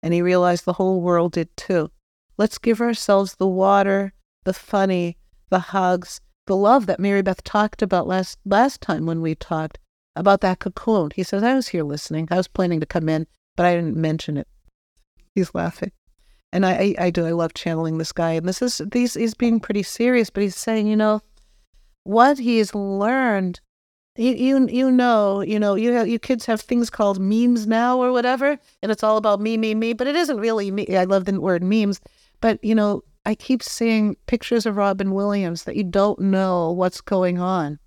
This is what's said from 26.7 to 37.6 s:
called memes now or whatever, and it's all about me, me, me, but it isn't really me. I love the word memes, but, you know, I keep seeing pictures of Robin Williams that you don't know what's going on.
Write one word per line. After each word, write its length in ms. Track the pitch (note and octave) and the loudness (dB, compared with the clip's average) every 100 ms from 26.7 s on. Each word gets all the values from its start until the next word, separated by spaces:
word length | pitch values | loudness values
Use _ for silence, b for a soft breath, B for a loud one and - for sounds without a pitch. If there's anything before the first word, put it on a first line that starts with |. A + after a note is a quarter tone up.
| A#3+ A#3 | -2 -2
called 320 | - G#3 G3 | 0 0 0
memes 460 | F#3+ A3 A#3+ A#3+ G#3+ | 0 2 2 2 0
now 320 | A3+ A#3+ B3+ | 0 2 2
or 140 | B3 | 2
whatever, 460 | B3+ A#3+ B3+ C#4 D4 b b | 2 0 0 0 -2 b b
and 80 | - | -4
it's 120 | G#3+ | 0
all 160 | G#3+ G#3+ | 2 2
about 220 | G#3+ G3+ | 2 0
me, 180 | G#3+ A3+ | 0 -2
me, 160 | A3 | 0
me, 180 | G#3+ A3+ | 0 -2
but 140 | A3+ B3+ | -2 -2
it 100 | D4+ | 0
isn't 220 | D#4 A#3+ | 0 -2
really 320 | A3+ A3 G3+ | -2 -2 -2
me. 260 | G3 - F#3 | -4 0 0
I 80 | |
love 220 | F#3 G3 F#3 | 2 0 0
the 120 | G3 | -2
word 240 | E3 F3 | 0 0
memes, 380 | F3+ A3 G3+ G3 b b b b | 2 2 0 -4 b b b b
but, 220 | A3+ G#3+ | -2 0
you 100 | G#3 | 0
know, 280 | A3 G#3 G3+ - _ - | 2 2 -2 -8 _ -6
I 80 | |
keep 280 | G#3+ - B3+ | -6 -2 -4
seeing 540 | - - A3+ A3 G#3 - - | -4 -4 0 2 0 -4 -4
pictures 380 | A#3 - A#3 | -6 0 -2
of 140 | A3+ G3+ | 0 0
Robin 340 | G3+ G3 G3 | 0 0 -2
Williams 520 | F#3+ G3+ G3+ F#3 E3+ | -2 -2 -2 -2 -6
that 120 | - - | -8 -6
you 80 | |
don't 340 | F#3 G3 G3+ - | -2 2 2 2
know 520 | G3 F#3+ F#3+ F3+ E3 | 0 0 0 0 -2
what's 300 | F3 F3+ - | 0 -2 -2
going 360 | - G3 F3+ F3 | -4 0 0 0
on. 400 | F3+ F#3 | -2 -2